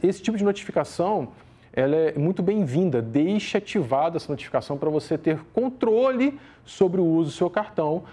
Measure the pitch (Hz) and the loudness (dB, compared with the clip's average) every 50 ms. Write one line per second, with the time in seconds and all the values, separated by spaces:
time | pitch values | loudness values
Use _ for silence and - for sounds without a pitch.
0 | - 185 190 - - - 220 202 202 202 196 202 - - - 160 147 - - - | 0 0 0 0 -2 -4 -2 0 0 0 0 -2 -6 -4 -4 -4 -4 -2 -2 -2
1 | 170 196 214 180 127 - - - - - - - - - - 131 131 139 147 160 | -2 0 0 -2 -4 -6 -10 -16 -20 -20 -20 -20 -20 -6 -2 0 2 2 2 2
2 | 160 151 - - 147 170 190 - 180 190 208 214 190 127 127 165 185 175 127 120 | 2 2 0 0 0 0 0 0 0 0 2 0 0 0 0 0 2 2 2 0
3 | 113 113 117 147 156 180 208 208 - - - 202 208 - - 208 147 110 135 139 | -2 0 0 2 2 2 2 0 -2 -2 -2 -2 -2 -2 -2 -2 0 0 0 0
4 | 156 170 170 160 - - 147 - - - - 127 - - 143 139 156 156 151 151 | 0 0 -2 -4 -6 -6 -8 -8 -6 -4 -4 -4 -4 -4 -6 -4 -2 -2 0 -2
5 | - - 165 156 - 165 156 - - - - 226 247 254 262 - 262 233 220 233 | -2 -2 -4 -2 0 0 -2 -2 -4 -4 -2 -2 -2 -2 -2 0 2 2 4 4
6 | 262 269 262 240 262 285 285 - - - - - - - - - 190 185 175 190 | 4 4 2 2 0 0 0 -4 -12 -20 -20 -20 -20 -10 0 2 2 2 4 2
7 | 175 165 160 165 165 143 - - 185 175 - 208 208 - - - 156 151 160 180 | 2 2 2 2 0 -2 -2 -2 -2 0 0 -2 -4 -2 -4 -2 -2 -2 -2 -4
8 | - - | -6 -10